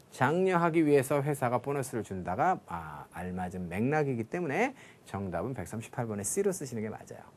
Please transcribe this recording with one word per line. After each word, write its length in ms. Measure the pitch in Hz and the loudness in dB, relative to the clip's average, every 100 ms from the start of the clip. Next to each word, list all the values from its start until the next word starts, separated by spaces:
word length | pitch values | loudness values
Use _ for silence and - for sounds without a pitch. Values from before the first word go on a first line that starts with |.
| - | -20
장려하기 760 | - 131 170 190 175 170 165 151 | 2 2 4 4 4 4 6 8
위해서 360 | 143 131 143 | 6 6 2
회사가 380 | 143 143 123 123 | 2 0 2 2
보너스를 440 | 139 143 127 120 | 0 -2 -2 -4
준다가, 560 | 101 95 87 107 170 180 - | -4 -6 -2 2 2 2 -4
아, 380 | - 165 - - | -10 -8 -12 -12
알맞은 560 | 165 92 92 90 92 87 | -8 -6 -4 -4 -6 -4
맥락이기 560 | 92 127 156 139 117 110 | 0 2 2 0 -2 -4
때문에 500 | 180 165 156 262 - - - - | -4 -2 0 0 -2 -20 -20 -10
정답은 480 | 95 98 85 107 | -6 -4 -4 -4
백삼십팔 520 | 123 85 110 113 - 113 | -6 -6 -8 -8 -6 -4
번의 180 | 104 101 | -4 -2
C로 260 | 196 196 | 0 0
쓰시는 320 | 185 139 113 | -2 -6 -6
게 60 | 107 | -6
맞아요. 340 | - - - - | -8 -14 -16 -18